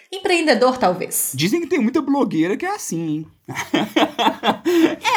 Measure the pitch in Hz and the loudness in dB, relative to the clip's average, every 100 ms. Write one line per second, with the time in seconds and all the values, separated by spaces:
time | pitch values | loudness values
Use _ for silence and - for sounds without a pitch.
0 | _ 381 370 349 311 220 247 254 185 180 | _ -6 0 2 2 4 2 2 0 0
1 | - - - 131 170 339 320 349 214 311 | -4 -6 -6 -2 0 0 0 0 2 0
2 | 285 277 220 - 170 269 359 415 - 165 | 0 0 0 0 0 -2 -4 -6 -6 -6
3 | 165 151 160 _ - 135 - - 214 285 | -4 -6 -8 _ -12 -10 -2 -2 0 0
4 | - - 220 - 226 - 339 349 320 320 | 0 0 -2 0 -2 -2 2 4 4 2
5 | 453 | 0